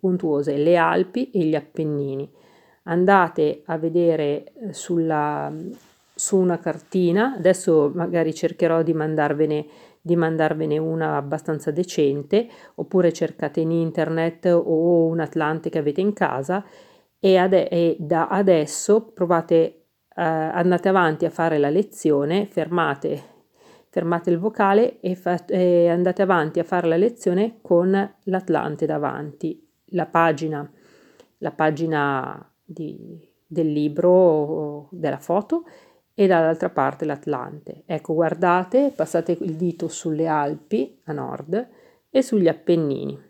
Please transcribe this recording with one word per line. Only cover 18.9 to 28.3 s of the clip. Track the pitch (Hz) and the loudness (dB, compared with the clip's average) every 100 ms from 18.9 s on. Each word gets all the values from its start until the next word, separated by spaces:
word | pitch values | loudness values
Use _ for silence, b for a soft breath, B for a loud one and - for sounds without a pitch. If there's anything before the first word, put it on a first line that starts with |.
| 214 | 2
provate, | 220 - 175 170 165 165 165 - _ _ _ - | 0 -6 0 0 4 2 2 -2 _ _ _ -4
eh, | |
andate | 170 160 160 175 175 180 190 | -2 -2 -4 0 0 2 2
avanti | 190 170 156 | 2 2 0
a | 165 | -4
fare | - 165 156 | -2 0 2
la | 143 | 2
lezione, | 165 202 - 165 143 143 185 208 | 0 -2 -2 0 2 2 -2 -2
fermate, | - 160 175 151 139 151 143 - _ _ b b b b | -4 -2 0 0 -2 -6 -8 -12 _ _ b b b b
fermate | - 170 170 170 | -4 -2 -2 0
il | 170 | 0
vocale | 208 220 196 202 247 - | -2 0 2 4 2 -2
e | 185 | -8
fa-, | 180 180 175 - | -4 -4 -4 -2
e | 185 180 175 170 | 0 4 4 4
andate | 170 180 180 | 2 0 0
avanti | 190 180 156 170 | 2 2 2 -2
a | |
fare | 170 180 175 | -2 -2 0
la | 165 | 2
lezione | 220 240 196 180 226 - | 0 0 -2 0 -2 -4
con | - 175 185 196 202 _ | 0 2 4 0 -2 _
l'atlante | - | -4